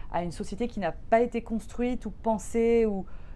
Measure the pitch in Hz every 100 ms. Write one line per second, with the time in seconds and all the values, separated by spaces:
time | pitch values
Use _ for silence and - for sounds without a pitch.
0 | - - 175 - 208 202 240 220 175 151
1 | - 226 240 233 - 226 - - 247 254
2 | 220 - 226 220 - 233 233 233 220 196
3 | 185 - -